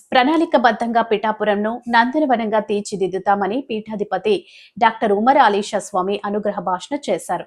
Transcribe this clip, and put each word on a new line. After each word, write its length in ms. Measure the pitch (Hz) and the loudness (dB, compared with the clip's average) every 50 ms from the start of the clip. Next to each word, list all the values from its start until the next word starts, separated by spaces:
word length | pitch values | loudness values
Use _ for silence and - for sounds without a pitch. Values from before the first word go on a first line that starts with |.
| - - | -6 0
ప్రణాళికబద్ధంగా 880 | 240 254 247 285 320 320 330 330 311 269 226 240 220 - 233 233 226 233 | 2 2 4 4 2 2 0 2 2 4 4 2 2 0 -2 0 0 0
పిఠాపురంను 800 | 220 226 214 196 - 214 214 - 214 214 202 202 208 220 233 240 - 233 | 0 0 -2 -2 -2 -2 -2 -2 0 0 0 0 -2 -4 -4 -6 -6 0
నందనవనంగా 680 | 233 220 240 254 262 311 311 262 247 220 226 208 220 214 | 2 2 2 2 2 0 2 2 2 0 0 0 0 0
తీర్చిదిద్దుతామని 1080 | - - 208 208 208 - 208 175 190 175 185 190 190 208 202 202 196 185 220 277 269 - | 0 0 -4 -4 -4 -4 -4 -4 -2 -2 -2 -2 0 0 0 2 0 -2 -4 -4 -6 -6
పీఠాధిపతి 760 | 226 214 214 220 220 202 202 - 190 180 - 214 202 - - _ - - - - - - | -8 -8 -8 -6 -6 -6 -4 -4 -4 -2 0 0 0 0 -2 _ -20 -20 -20 -12 -2 2
డాక్టర్ 320 | 233 220 220 - - 208 | 2 2 2 2 0 0
ఉమర్ 260 | 202 202 220 262 285 | 2 2 4 4 6
అలీషా 420 | 294 247 214 208 202 202 - 220 196 | 6 6 4 4 0 -2 -2 -4 -6
స్వామి 420 | - - - 180 180 196 208 202 - | -4 -4 -2 -2 -2 -2 -2 -4 -4
అనుగ్రహ 340 | 208 202 214 202 208 202 202 | -6 -6 -4 -4 -4 -6 -4
భాషణ 380 | 175 185 185 180 - - 285 294 - - | -4 -6 -6 -6 -6 -8 -8 -6 -4 -4
చేశారు. 360 | 180 160 - - 180 160 - | -4 -4 -4 -4 -6 -6 -6